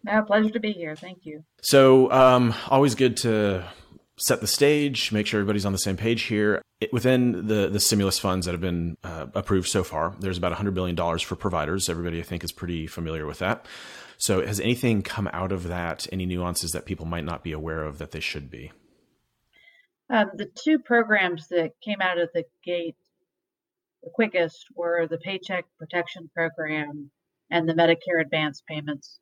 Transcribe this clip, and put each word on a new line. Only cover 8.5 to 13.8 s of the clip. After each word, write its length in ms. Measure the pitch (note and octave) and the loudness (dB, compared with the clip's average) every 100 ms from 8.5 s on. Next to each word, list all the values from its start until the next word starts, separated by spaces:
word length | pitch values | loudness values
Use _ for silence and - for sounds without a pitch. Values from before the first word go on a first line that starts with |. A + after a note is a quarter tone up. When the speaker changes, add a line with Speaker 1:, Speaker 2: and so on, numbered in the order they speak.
Speaker 2:
have 80 | F2 | -4
been, 380 | F2+ F2 E2+ D#2+ | -2 -2 -4 -6
uh, 260 | F#2 E2 C#2 | -12 -10 -6
approved 360 | - F#2 G2 F2+ | -6 0 0 2
so 140 | G2+ | -2
far, 320 | F2 D#2+ E2 G2 | -2 -2 -4 -4
there's 160 | G2 F2+ | -6 -2
about 160 | F2 | -2
a 40 | E2+ | -2
hundred 180 | G2+ | -2
billion 200 | F#2 F2+ | -2 -2
dollars 280 | F2 E2+ E2 | -2 -2 -2
for 140 | - F2 | -4 -4
providers. 520 | G#2 F2 D2+ F#2+ F#2 | -2 -2 -2 -2 -2
Everybody, 320 | E2 F2 E2 | -4 -4 -6
I 20 | |
think, 220 | E2 F2 | -6 -8
is 80 | F2 | -8
pretty 340 | - F2 E2+ D#2+ | -10 -8 -6 -8
familiar 380 | - E2 D#2+ | -8 -6 -6
with 140 | D2+ C#2+ | -8 -4
that. 260 | F2+ - - - | -4 -4 -8 -20